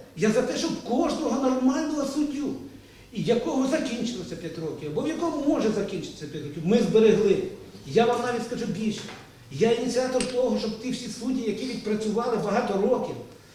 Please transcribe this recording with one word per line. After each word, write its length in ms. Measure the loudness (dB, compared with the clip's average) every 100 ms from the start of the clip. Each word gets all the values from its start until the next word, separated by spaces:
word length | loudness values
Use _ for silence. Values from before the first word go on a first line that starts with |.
| -14 0
Я 140 | 2
за 100 | 4
те, 160 | 2 -2
щоб 260 | -2 -4
кожного 680 | -2 0 2 0 0 2 2
нормального 560 | 4 2 2 0 -2 -2
суддю, 480 | -2 -2 -2 -6 -6 -12 -18 -20 -20 -12
і 100 | -4
якого 440 | 0 2 2 0 2
закінчилося 680 | 0 -2 -4 -4 -6 -8 -10
п'ять 240 | -8 -6
років, 300 | -6 -6 -6
або 100 | -2
в 60 | -2
якому 360 | -2 -2 0 0
може 240 | 2 2
закінчитися 540 | 0 -2 -6 -8 -10 -10
п'ять 180 | -10
років, 180 | -8 -4 2
ми 140 | 4
зберегли. 640 | 6 6 8 8 6 4 0 -8 -16 -16 0
Я 200 | 4 4
вам 160 | 2
навіть 240 | 0 -2 -4
скажу 200 | -4 -4
більше. 360 | -2 -2 -4 -8 -14 -18 -20 -12
Я 200 | 2 2
ініціатор 520 | 4 2 0 2 0
того, 360 | 0 0 2 0
щоб 220 | -2 -4
ті 100 | -6
всі 160 | -6 -6
судді, 340 | -6 -4 -2
які 240 | -2 -4 -4
відпрацювали 720 | -6 -2 -2 0 0 0 0
багато 440 | 0 0 0 0
років, 340 | 2 2 0 -8 -12 -18 -20